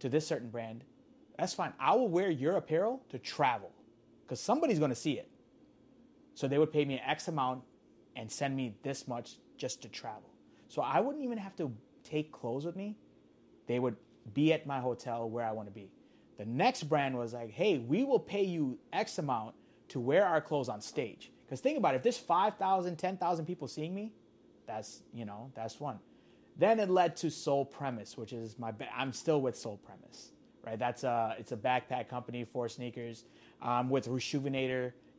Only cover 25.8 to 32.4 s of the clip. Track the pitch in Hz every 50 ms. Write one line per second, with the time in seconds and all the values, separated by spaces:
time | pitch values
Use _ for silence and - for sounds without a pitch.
25.8 | 143 143 117 98 - - - - - - - - - - - - 156 208 226 220
26.8 | 208 185 185 190 175 170 - - - 160 143 - - 156 139 139 135 135 - -
27.8 | 143 135 123 113 101 - - - 117 101 127 117 113 110 110 - 117 113 110 107
28.8 | 135 120 107 120 135 135 123 - - 165 156 147 135 127 113 - - 117 104 98
29.8 | - - 98 - - - - - - - - - - - _ - - 113 113 107
30.8 | 123 123 123 - - 127 120 117 113 110 110 - 113 - 127 110 104 127 127 127
31.8 | 120 - 127 127 117 - 131 123 117 - 120 123